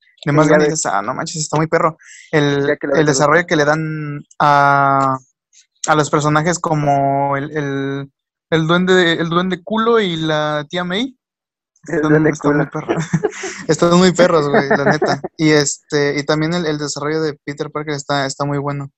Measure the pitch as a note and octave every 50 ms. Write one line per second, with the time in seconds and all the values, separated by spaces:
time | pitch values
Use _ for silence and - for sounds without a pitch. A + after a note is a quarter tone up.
0 | _ _ _ _ - D3+ C#3+ D3+ D#3 D3 D3+ D3+ D3+ D3+ D#3+ D#3 - - F#2 G2+
1 | G2+ A2+ C3 - - E3 - D#3+ D3+ - - D3+ D#3+ D#3+ - E3 E3+ E3 D#3 -
2 | _ - - - - - - D#3 C#3+ C#3+ C#3+ C#3+ C#3 C#3+ D3 - - D3 C#3 D#3+
3 | D#3 D3 C#3+ C3+ D3+ D3 D3+ E3+ E3+ - F3+ D3+ D3 D3 D3+ D#3+ D#3+ D#3 D#3 D#3
4 | D3+ D3 C#3+ D3 - - - - D#3 D3 C#3+ C#3+ C#3+ C#3+ C#3 C#3 C#3 C#3 C#3 C3+
5 | C3+ C3+ C3 C3 C3 _ _ _ _ _ _ _ _ _ _ _ - - D#3 D3+
6 | D3 C#3+ - D#3 C#3+ D3+ D3+ D#3 D#3 F3+ E3+ D#3+ - E3+ D#3+ D3+ D3 C#3+ C#3 C#3
7 | C#3 C#3 C#3 C#3 C#3 C#3 C#3 C#3 C#3 D#3 D3+ D#3 C#3+ C#3 C#3 C#3 C#3 C#3 C#3 C#3
8 | C#3 C#3 _ _ _ _ _ _ _ _ E3+ D#3+ D#3+ D#3 E3+ F3+ F#3 F#3 F#3 F#3
9 | F3+ E3+ E3 - E3+ E3 E3 F3 F3+ F#3 F3+ F3 - - G#3+ G#3+ A3+ A3+ A#3 A3+
10 | G#3+ F#3 E3+ D#3+ D#3+ D#3 D#3 D3+ D3+ D3+ D3+ D3+ D3 D3 - F3+ F3+ F3+ F3+ G3+
11 | B3+ C4+ - _ _ _ _ _ _ _ _ _ _ _ _ _ _ - - D#3
12 | D3+ D3+ D3+ D#3 D#3 D3+ D#3 D#3 - D3 D3 D3 D3+ - - D#3 C#3+ - - E3
13 | D#3 - - D#3+ - G#4 - - - F#4 - - - - D#3 - E3+ E3+ F3 F3
14 | F#3 F#3 F3 - F3 F3+ E3+ D#3+ D3 C#3+ C#3+ G#3+ C#3 C#3 D3 D3 C#3 G3+ D#3 D3+
15 | F3+ D#3 C3+ C#3 - - - - D#3+ D#3 D3+ D3 C#3+ C#3 - - _ _ D3+ D3
16 | C#3+ C#3+ C#3 D3 C#3+ D3+ D#3 D3+ D#3 D#3 E3+ F3+ F3 D3+ D3+ D3 D3+ C#3+ - D3
17 | C#3+ D3 D#3 D#3+ D#3+ D#3 C#3 - _ - C#3+ D3 D3+ D3 - D3+ D3+ D#3 D3 C#3
18 | - - C#3+ C#3+ C3+ C3+ C3+ - C#3+ C#3+ C#3+ C#3+ C#3 C#3+ C#3+ C#3+ C#3 C#3 -